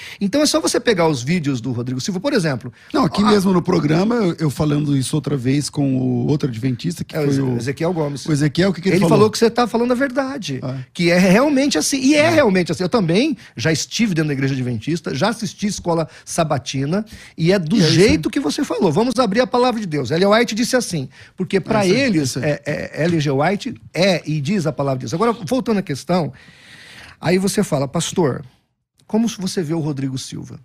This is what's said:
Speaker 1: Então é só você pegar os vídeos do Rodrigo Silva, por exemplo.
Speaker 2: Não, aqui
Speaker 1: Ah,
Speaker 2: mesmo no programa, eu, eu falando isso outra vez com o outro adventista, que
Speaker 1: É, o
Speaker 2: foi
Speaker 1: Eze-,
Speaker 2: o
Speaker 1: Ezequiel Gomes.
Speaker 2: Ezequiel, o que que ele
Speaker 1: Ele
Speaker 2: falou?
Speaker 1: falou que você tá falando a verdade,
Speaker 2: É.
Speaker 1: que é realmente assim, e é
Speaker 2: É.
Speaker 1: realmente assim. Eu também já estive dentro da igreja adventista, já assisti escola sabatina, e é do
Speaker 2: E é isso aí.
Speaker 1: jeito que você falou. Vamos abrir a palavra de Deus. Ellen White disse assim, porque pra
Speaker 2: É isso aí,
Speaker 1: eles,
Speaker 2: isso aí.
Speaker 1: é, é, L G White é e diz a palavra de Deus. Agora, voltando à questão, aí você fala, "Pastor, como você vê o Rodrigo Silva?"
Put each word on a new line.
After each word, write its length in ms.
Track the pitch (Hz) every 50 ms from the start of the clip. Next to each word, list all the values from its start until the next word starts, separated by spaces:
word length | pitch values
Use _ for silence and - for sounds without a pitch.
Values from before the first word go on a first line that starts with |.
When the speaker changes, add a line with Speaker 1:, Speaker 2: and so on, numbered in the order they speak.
| - - - -
Speaker 1:
Então 220 | 202 196 190 285 302
é 40 |
só 140 | - - 311
você 200 | 320 339 - 339
pegar 260 | - 247 226 175 170
os 160 | 160 156 127 117
vídeos 380 | 135 175 185 151 139 139 123
do 100 | 110 131
Rodrigo 300 | 123 117 120 123 127 127
Silva, 180 | 127 - 190 185
por 140 | 185 285 294
exemplo. 400 | 240 165 160 135 117 - 123 - - - - -
Speaker 2:
Não, 120 | 302 269
aqui 180 | - - - 208
Speaker 1:
Ah, 80 | 214
Speaker 2:
mesmo 220 | 208 208 180 196 190
no 100 | 175 147
programa, 540 | - 180 170 151 147 156 165 190 220 240
eu, 200 | 240 214 175 160 -
eu 100 | 165 151
falando 460 | 123 - 160 156 147 147 151 143 143
isso 180 | 135 127 - -
outra 220 | 156 131 - 147
vez 340 | 143 117 127 135 147 139 -
com 260 | - - 143 139 131
o 300 | 131 127 127 123 123 123
outro 220 | 147 139 156 - 143
adventista, 560 | 113 110 113 135 127 110 - 160 175 - 175
que 100 | - -
Speaker 1:
É, 60 | 160
o 20 | 147
Speaker 2:
foi 80 | 143
Speaker 1:
Eze-, 100 | 143 139 135
Speaker 2:
o 140 | 131 123
Speaker 1:
Ezequiel 360 | 117 117 127 135 - 160 165 190
Gomes. 360 | 165 156 147 143 131 - -
Speaker 2:
Ezequiel, 420 | 156 139 151 151 127 - 175 202
o 20 | 175
que 60 | -
que 80 | 165 190
ele 80 | 160
Speaker 1:
Ele 40 | 185 202
Speaker 2:
falou? 120 | 170 - -
Speaker 1:
falou 120 | 208 214
que 80 | 214 -
você 100 | 226 233
tá 200 | 226 240 247 233
falando 240 | - 226 240 247 254
a 20 |
verdade, 640 | 240 277 277 247 277 269 262 277 285 190 147 135 123 120
Speaker 2:
É. 200 | 131 131 135 127 - -
Speaker 1:
que 200 | - 175 170 170
é 60 | 180
realmente 600 | 185 196 180 214 269 311 302 262 277 294 - 311
assim, 220 | 294 - - 269
e 160 | 262 262 302
é 60 | 294 294
Speaker 2:
É. 60 | 330
Speaker 1:
realmente 420 | 349 311 285 220 185 185 175 - 165
assim. 100 | - 185
Eu 60 | 180
também 480 | - 247 190 156 165 196 262 320 262 - - - -
já 140 | - 117 160
estive 440 | 165 - - - - - 226 226 175
dentro 120 | 156 160 151
da 40 | 143
igreja 200 | 131 139 135 139
adventista, 600 | 131 127 123 123 110 - - 160 175 - - -
já 140 | 131 156 208
assisti 400 | 226 - 226 170 - - - 208
escola 400 | 190 - - 175 165 165 160 151 - - -
sabatina, 800 | - - - 165 151 151 139 - - - 135 135 143 170 202 220 - - - - - -
e 160 | - 165 165 190
é 60 | 208
do 160 | 165 151 185
Speaker 2:
E 20 | 233
é 40 | 175
isso 40 | 156 135
aí. 20 | 160 185 233
Speaker 1:
jeito 200 | 285 311 156 311
que 100 | - 294
você 240 | 269 302 - - 294
falou. 260 | - - 494 370 175
Vamos 240 | 139 165 226 262 233
abrir 260 | 214 262 220 190 240 240
a 40 |
palavra 340 | - - 247 247 254 233 233
de 60 | 214
Deus. 240 | 180 156 147 131 104
Ellen 160 | 147 160 185
White 300 | 202 208 226 240 - 220
disse 180 | 208 247 - -
assim, 340 | 254 233 - 180 160 131 - - - - - _
porque 240 | - 185 - - 185
pra 240 | - - 208 220 202
Speaker 2:
É 20 |
isso 80 | 180 185
aí, 60 | 247 277
Speaker 1:
eles, 200 | 262 202 160 143 127
Speaker 2:
isso 80 | - 143
aí. 40 | 127
Speaker 1:
é, 160 | 151 147 - -
é, 380 | - 151 - - - - - 147
L 160 | 175 170 165
G 100 | 143 151
White 500 | 135 131 147 170 208 196 - 262 - - - - -
é 280 | 156 175 202 180 151 - -
e 120 | 151 156
diz 260 | 139 131 208 202 147
a 60 | 156 135
palavra 260 | - 143 139 135 127
de 40 | 127
Deus. 120 | 120 127
Agora, 180 | 165 214 240 -
voltando 360 | - - - 247 262 202 -
à 140 | 220 196 185
questão, 500 | - 147 127 - - 175 185 160 135 131 - - - - - - - - - - - - - - - - -
aí 160 | - - 180
você 260 | 190 190 202 - - 202
fala, 240 | - - 139 139
"Pastor, 560 | 135 - 170 160 - - - 175 139 120 - - - _ _ _ _ _ _ _ _ _ _ _
como 220 | - - 214 233 226
você 340 | - - 185 190 - 208 175
vê 120 | 143 165
o 60 | 170
Rodrigo 360 | 147 156 151 131 135 135 131
Silva?" 420 | 127 - - - - - 123 - - -